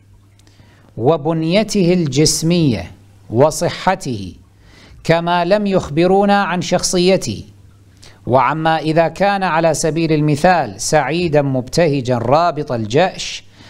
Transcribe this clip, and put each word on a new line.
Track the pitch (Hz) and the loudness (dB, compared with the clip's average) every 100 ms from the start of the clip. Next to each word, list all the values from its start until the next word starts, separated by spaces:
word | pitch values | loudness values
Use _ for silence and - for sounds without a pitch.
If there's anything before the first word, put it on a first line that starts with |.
| _ - _ _ _ _ - _ _ - | _ -20 _ _ _ _ -20 _ _ -2
وبنيته | 123 160 147 165 160 196 214 208 170 | 0 0 0 -2 0 0 0 0 2
الجسمية | 180 151 131 156 - 160 175 147 101 82 - _ - - | 2 0 2 2 2 0 2 2 0 -6 -18 _ -20 -4
وصحته، | 110 151 151 170 - - 190 151 110 92 - - _ - - - - | 2 2 2 -6 -2 -4 -2 -6 -10 -10 -16 -20 _ -20 -20 -20 -10
كما | - 165 170 175 175 | 0 0 2 0 2
لم | 208 202 | 0 2
يخبرونا | 185 - 147 180 196 202 202 | -2 0 0 2 4 4 2
عن | 180 180 | 0 -4
شخصيته، | - 180 - 185 180 185 123 92 - - - _ - - - - - | -2 -2 0 0 2 2 -2 -10 -12 -20 -20 _ -20 -20 -20 -12 0
وعما | 131 127 156 160 160 | 2 2 0 0 0
إذا | 151 156 160 | 0 2 0
كان | 165 202 202 | 0 -2 0
على | 185 160 165 | -2 0 0
سبيل | 147 160 156 165 | 0 -2 -2 0
المثال | 156 151 147 180 175 123 95 | 0 0 2 2 2 -2 -6
سعيدا | - 156 131 165 175 147 | -2 0 0 -2 0 0
مبتهجا | 139 131 120 - 170 143 120 120 | 0 -4 -2 0 0 0 -2 -2
رابط | 113 147 175 147 143 | 2 2 2 -2 -6
الجأش، | 120 107 131 185 - - - - - | -6 0 0 0 -2 -12 -12 -18 -20